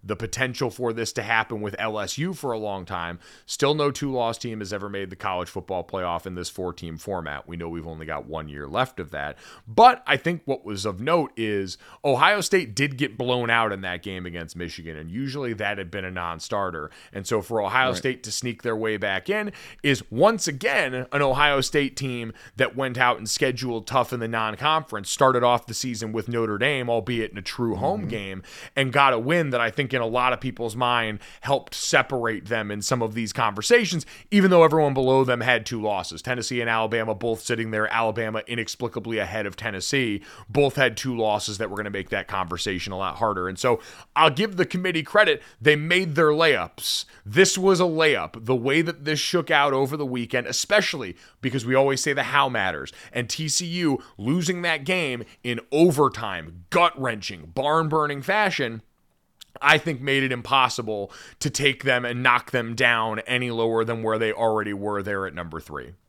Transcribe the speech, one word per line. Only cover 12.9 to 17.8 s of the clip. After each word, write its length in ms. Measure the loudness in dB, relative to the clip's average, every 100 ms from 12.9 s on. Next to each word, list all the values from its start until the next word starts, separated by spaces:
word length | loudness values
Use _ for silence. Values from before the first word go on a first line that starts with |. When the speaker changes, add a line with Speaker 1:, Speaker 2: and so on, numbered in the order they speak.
| -2
Speaker 1:
get 200 | -4 -4
blown 340 | -2 0 2
out 200 | 2 2
in 120 | -2
that 200 | -6 -6
game 240 | -8 -8 -8
against 300 | -8 -10 -8
Michigan, 400 | -8 -8 -12 -12
and 140 | -10
usually 420 | -8 -6 -6 -6
that 260 | -4 -4 -4
had 120 | -6
been 140 | -8
a 60 | -6
non-starter. 800 | -6 -6 -8 -4 -2 -2 -4 -10 -14 -14
And 140 | -12 -2
so 160 | -2
for 180 | 0 0
Ohio 300 | 2 4